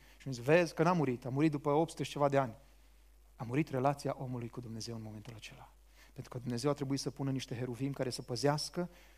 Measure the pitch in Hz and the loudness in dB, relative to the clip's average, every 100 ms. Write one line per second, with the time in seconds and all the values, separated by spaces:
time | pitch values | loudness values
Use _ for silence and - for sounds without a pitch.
0 | - - 135 120 120 165 170 - 165 180 | -20 -14 -10 -2 6 6 6 4 4 6
1 | 135 120 127 135 160 143 147 143 165 - | 4 0 -2 2 4 4 2 4 2 -2
2 | 139 143 143 139 127 107 - - - - | -4 2 4 4 2 -4 -18 -20 -20 -20
3 | - - - - 117 135 151 131 135 139 | -20 -20 -20 -12 -2 0 0 2 0 0
4 | 135 - 127 123 117 - 120 113 110 113 | -4 -4 -6 -6 -6 -8 -10 -10 -8 -10
5 | 107 107 107 113 - 131 - - - - | -10 -12 -14 -14 -16 -16 -20 -20 -20 -20
6 | - - - 127 123 120 143 143 135 139 | -16 -14 -10 -6 -4 0 0 0 -2 -2
7 | 143 123 139 135 - 117 127 117 135 139 | -4 -4 -2 -2 -4 -4 -4 -4 -4 -2
8 | 127 120 - 120 139 147 - - 175 - | -4 -4 -6 0 2 2 -2 -6 -6 -8
9 | - | -20